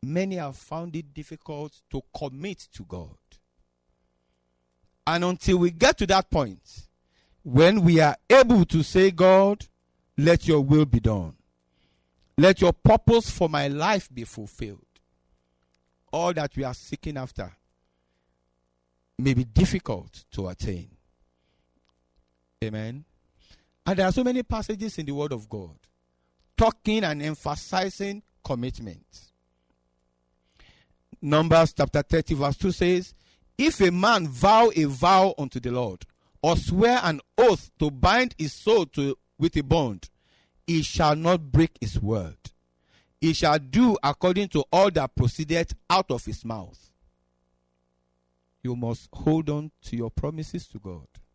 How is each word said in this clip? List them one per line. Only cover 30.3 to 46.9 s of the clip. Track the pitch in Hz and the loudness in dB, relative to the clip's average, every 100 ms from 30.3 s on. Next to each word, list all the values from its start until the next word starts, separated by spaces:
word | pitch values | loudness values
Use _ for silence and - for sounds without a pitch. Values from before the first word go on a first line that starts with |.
| _ _ _ _ _ _ _ _ - | _ _ _ _ _ _ _ _ -12
Numbers | 143 151 165 165 165 | -2 0 4 4 4
chapter | - 143 151 | 0 -2 -2
thirty | 143 165 156 147 | 0 -2 -2 -2
verse | 143 139 | -2 -2
two | 196 | -4
says, | 175 175 180 185 _ _ _ _ _ | -2 0 -2 -4 _ _ _ _ _
"If | 285 - | -2 2
a | 190 | 2
man | 180 202 226 160 | 2 2 2 -2
vow | 123 190 220 233 165 | 0 4 6 6 2
a | |
vow | 151 135 170 190 190 - | -2 0 2 4 4 0
unto | 135 131 | -8 -8
the | 120 | -6
Lord, | 123 120 92 - _ _ _ | -6 -6 -8 -20 _ _ _
or | 156 170 | 0 0
swear | - 175 226 247 | 0 2 2 2
an | - 147 - - | 0 -4 -8 2
oath | 480 285 - _ | 4 4 -4 _
to | 151 | -6
bind | 135 180 226 247 - | 0 0 2 0 -4
his | 156 | -10
soul | - - 220 160 | -6 0 0 0
to, | - 139 135 _ _ | -4 -6 -6 _ _
with | 165 160 | -2 -2
a | |
bond, | 139 165 135 98 - _ _ _ _ _ - | 0 0 0 -6 -16 _ _ _ _ _ -4
he | 165 | -2
shall | 143 - 160 151 | -2 0 0 2
not | 165 180 147 | 0 -2 0
break | 127 160 _ | 2 2 _
his | 110 - | -8 -6
word. | 104 110 85 - - _ _ _ _ _ _ _ | -4 -4 -6 -14 -20 _ _ _ _ _ _ _
He | 160 | -2
shall | 156 165 151 | 0 0 0
do | 135 135 247 214 | 0 2 2 2
according | 139 147 185 185 202 | -2 0 -2 0 -2
to | 151 135 | -4 0
all | 170 196 | 2 2
that | 165 135 - | 2 -4 -2
proceedeth | 123 - 156 165 165 - _ | -2 -2 -4 -4 -4 -8 _
out | 185 190 | -2 -2
of | 123 - | -6 -6
his | 110 113 | -12 -10
mouth." | 110 87 - _ | -12 -12 -20 _